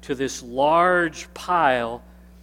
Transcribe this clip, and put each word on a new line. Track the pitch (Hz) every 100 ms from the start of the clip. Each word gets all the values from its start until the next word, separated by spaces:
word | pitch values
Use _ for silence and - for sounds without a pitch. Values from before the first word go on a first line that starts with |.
to | - 135
this | 135 -
large | 127 123 147 165 180 180 170 - - -
pile | - 180 151 127 117 120 - - - -